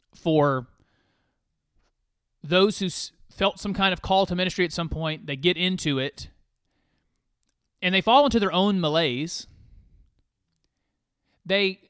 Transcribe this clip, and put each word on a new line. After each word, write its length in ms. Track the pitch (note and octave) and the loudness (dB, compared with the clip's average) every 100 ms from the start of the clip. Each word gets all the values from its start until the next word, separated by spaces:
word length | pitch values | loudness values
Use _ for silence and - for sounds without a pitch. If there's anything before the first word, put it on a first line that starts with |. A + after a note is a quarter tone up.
| _ | _
for 540 | - E3+ D#3 C#3+ C3 A#2+ _ _ _ _ _ _ _ _ _ _ _ _ _ _ _ _ _ | -6 0 4 4 2 -6 _ _ _ _ _ _ _ _ _ _ _ _ _ _ _ _ _
those 360 | C#3+ F3+ G#3 - | -2 2 2 0
who 60 | F#3+ | -4
s-, 260 | - - _ - | -4 -6 _ -16
felt 300 | - F#3+ - | -2 -2 -2
some 140 | G3+ | -6
kind 200 | F#3+ F#3+ | -2 0
of 80 | F3+ | -2
call 240 | - F#3+ F#3+ | 0 0 2
to 100 | F3+ | -2
ministry 280 | F#3 - | -2 -2
at 80 | F3 | -4
some 180 | - E3 | -4 -6
point, 360 | D#3 D#3+ D#3 D3 | -6 -6 -6 -8
they 100 | C#3 | 0
get 220 | F3 E3+ | 0 2
into 420 | F#3 F#3 D#3 C3+ | -2 -2 -2 -2
it, 300 | C3+ - - _ _ _ _ _ _ _ _ _ _ _ _ _ _ - | -4 -8 -18 _ _ _ _ _ _ _ _ _ _ _ _ _ _ -8
and 120 | F#3 | -2
they 80 | F#3+ | 0
fall 240 | G#3+ C4 C#4+ | 4 6 6
into 140 | A3+ | 2
their 120 | G3 | 0
own 280 | F3 G3+ F#3+ | 2 2 2
malaise. 680 | D3+ D#3+ D#3 B2 E3 - - - - - _ _ _ _ _ _ _ _ _ _ _ _ _ _ _ _ E3 | 0 0 0 -2 -6 -10 -14 -20 -20 -20 _ _ _ _ _ _ _ _ _ _ _ _ _ _ _ _ -2
They, 340 | G3 G3 F#3+ | 0 0 -2